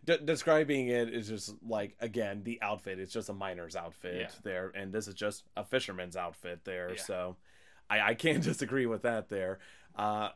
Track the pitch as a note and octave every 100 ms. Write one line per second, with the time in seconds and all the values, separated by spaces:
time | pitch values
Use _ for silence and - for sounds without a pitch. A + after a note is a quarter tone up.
0 | - E3 D3+ D3 E3 D#3 D3 C3+ B2 A#2+
1 | A#2 A#2 G#2+ G#2+ G#2 - A2+ G#2+ G#2 -
2 | A#2 A2+ G2+ G#2 G#2+ A2+ G#2 G#2 G2 F#2
3 | F#2 A2+ G#2 G2 G2 F2 E2 F2+ E2+ -
4 | F2+ F2+ A#2 - G2+ F#2 F#2+ G2 G2 G#2+
5 | G2+ F2+ G#2 - - G#2 G#2 C3 - F#2
6 | F2+ F2+ F2 - F2 F2 G2 F#2 F2+ F2+
7 | - F#2 F2+ F#2 - - - - - G#2+
8 | G#2+ A#2 E3 D3 - - A#2 C3+ A#2+ G#2+
9 | A#2+ A2 - G2 F#2 F#2+ - - - -
10 | G#2+ G#2+ G#2